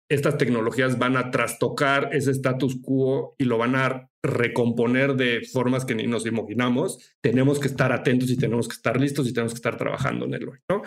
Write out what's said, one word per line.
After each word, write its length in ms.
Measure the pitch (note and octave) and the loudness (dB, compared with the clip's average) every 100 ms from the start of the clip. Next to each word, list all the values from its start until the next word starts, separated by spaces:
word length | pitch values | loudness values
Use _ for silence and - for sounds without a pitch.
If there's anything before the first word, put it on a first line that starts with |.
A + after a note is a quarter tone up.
| - | -2
Estas 300 | C#3 D#3+ D3 | 0 0 0
tecnologías 600 | B2+ A#2+ A2+ B2+ C3 A#2+ | 0 2 0 0 0 2
van 200 | B2+ C3 | 0 0
a 120 | B2 | 0
trastocar 800 | B2 A2+ - A#2+ - C#3 C#3 - | -2 -2 -2 -2 0 2 2 0
ese 180 | D3+ B2+ | 0 0
status 480 | C3 C3 B2+ C#3 B2+ | 0 0 0 -2 -2
quo 520 | - C3+ C3+ C3+ - - | -2 0 2 0 -4 -2
y 60 | |
lo 140 | B2+ A2+ | 0 2
van 180 | A#2+ C3 | 2 2
a 300 | C3 B2+ - _ | 0 -2 -10 _
recomponer 920 | - A#2 A#2+ - A#2 A#2 A#2 B2+ C#3 | -4 0 0 2 0 2 2 2 2
de 340 | C3 B2 A#2 - | 2 0 0 -2
formas 360 | C3 B2 B2+ B2+ | -2 0 0 -2
que 80 | |
ni 120 | A2 A2+ | -2 -2
nos 200 | A#2 A2+ | -2 -2
imaginamos. 720 | A2 - A2+ B2 B2 F#3+ - - _ | -4 -2 0 2 2 0 -6 -18 _
Tenemos 360 | - B2+ C3 C#3+ | 2 4 4 2
que 100 | C3+ | -2
estar 220 | - B2+ | 0 2
atentos 380 | A#2+ C#3 B2 B2+ | 2 2 2 2
y 80 | B2 | 0
tenemos 320 | A2+ A#2 A2+ | 0 0 -4
que 60 | |
estar 260 | - B2 A#2+ | -4 -2 0
listos 260 | C#3 D3 B2 | 0 0 -2
y 60 | |
tenemos 220 | A#2 A#2 | -2 -4
que 40 | - | -4
estar 200 | A#2+ A2 | -6 -4
trabajando 480 | A2 - - A#2+ B2 | -4 -2 -4 -2 -6
en 80 | |
el 140 | - - | -6 -10
hoy, 100 | - - | -12 -4
¿no? 140 | F3+ | -4